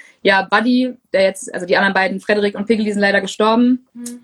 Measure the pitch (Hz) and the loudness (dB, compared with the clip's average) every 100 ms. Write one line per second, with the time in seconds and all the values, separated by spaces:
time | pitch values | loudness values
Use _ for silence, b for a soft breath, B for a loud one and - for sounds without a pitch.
0 | B B 202 190 190 208 233 247 254 247 | B B 0 0 2 0 2 0 0 -6
1 | _ 185 190 185 - - 180 190 196 190 | _ 0 0 -2 -10 -8 -2 0 2 0
2 | 190 190 - 208 202 202 202 220 214 202 | -2 -2 -2 0 -2 -2 -2 -2 0 0
3 | 202 196 190 - 214 226 247 254 _ 233 | 0 0 -2 0 2 4 2 0 _ -18
4 | 240 240 | -16 -10